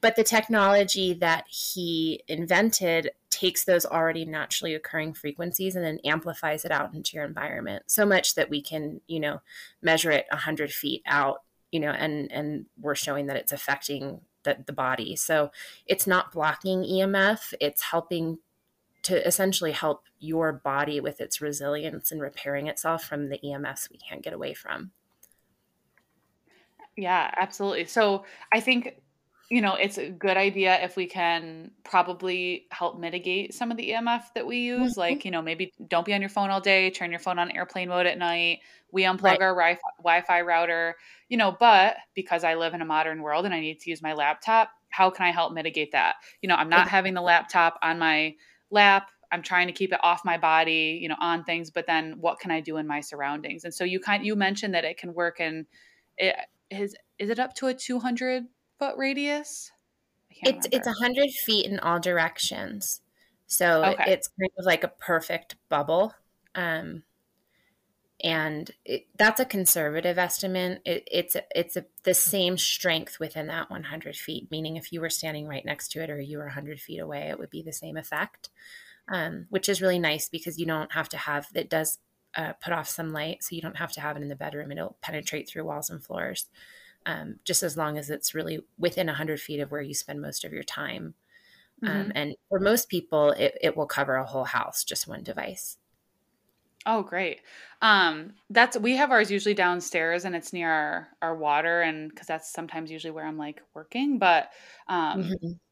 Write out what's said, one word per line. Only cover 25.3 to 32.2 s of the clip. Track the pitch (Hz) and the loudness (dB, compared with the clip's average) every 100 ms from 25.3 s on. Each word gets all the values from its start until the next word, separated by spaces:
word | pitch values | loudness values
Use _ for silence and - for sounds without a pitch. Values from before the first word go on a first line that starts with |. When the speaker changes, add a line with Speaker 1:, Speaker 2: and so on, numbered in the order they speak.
| _ _ _ _ _ _ _ _ _ _ _ _ _ _ _ - - | _ _ _ _ _ _ _ _ _ _ _ _ _ _ _ -18 -8
Speaker 2:
Yeah, | 185 180 156 - | 2 2 2 0
absolutely. | 190 - 202 185 165 | -2 -2 -2 -2 -2
So | - 214 196 196 - - | 4 4 4 -2 -20 0
I | 220 | 2
think | 233 247 247 - _ _ _ _ _ | 4 2 0 -12 _ _ _ _ _
you | 247 | 2
know, | 208 190 | 2 2
it's | 196 202 | 0 -2
a | 147 | -8
good | 180 196 185 | -2 2 4
idea | 196 190 185 185 | 2 2 4 4
if | 175 196 | 2 -4
we | 180 | -6
can | 190 170 170 165 160 165 _ | 0 0 0 -4 -14 -16 _
probably | - 185 175 175 | 0 2 2 0